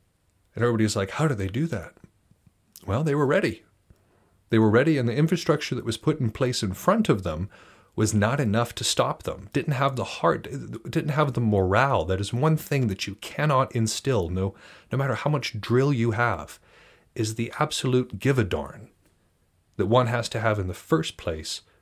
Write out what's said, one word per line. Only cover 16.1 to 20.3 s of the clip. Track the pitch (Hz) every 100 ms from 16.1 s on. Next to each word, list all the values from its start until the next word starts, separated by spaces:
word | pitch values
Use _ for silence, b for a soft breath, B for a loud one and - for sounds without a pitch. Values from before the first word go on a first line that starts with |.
have, | 110 117 85 - - b b b b b
is | - 110
the | 110 117 -
absolute | 151 - 131 127 123 101
give | 131 131
a |
darn | 92 80 71 - - _ _ _ _ _ _ _ _ -
that | 98
one | 123 120
has | 120 113